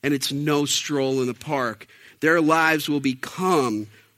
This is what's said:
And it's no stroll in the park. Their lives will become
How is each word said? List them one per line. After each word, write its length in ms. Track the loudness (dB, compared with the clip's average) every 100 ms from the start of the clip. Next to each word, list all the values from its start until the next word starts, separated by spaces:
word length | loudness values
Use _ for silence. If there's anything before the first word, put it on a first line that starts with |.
And 100 | 0
it's 200 | -2 -2
no 320 | -4 0 0 0
stroll 560 | -2 -2 -2 -2 0
in 60 | -2
the 60 |
park. 540 | -6 -6 -4 -4 -6 -16 -20 -20 _
Their 220 | 2 4
lives 480 | 4 4 4 2 0
will 100 | 0
become 880 | 0 -4 -8 -4 2 2 2 -2 -6 -16 _